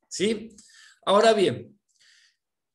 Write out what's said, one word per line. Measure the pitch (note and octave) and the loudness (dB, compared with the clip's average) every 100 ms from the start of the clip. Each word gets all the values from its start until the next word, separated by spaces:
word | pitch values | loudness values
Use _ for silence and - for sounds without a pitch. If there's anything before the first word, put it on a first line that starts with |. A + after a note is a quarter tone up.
| _ | _
¿sí? | - G3+ G#3+ - - _ - - _ - | -6 -4 -4 -10 -20 _ -20 -20 _ 0
Ahora | G3 A3+ | 2 4
bien, | G#3 E3+ G#2 - _ _ _ _ _ _ _ _ _ _ | 2 0 -2 -12 _ _ _ _ _ _ _ _ _ _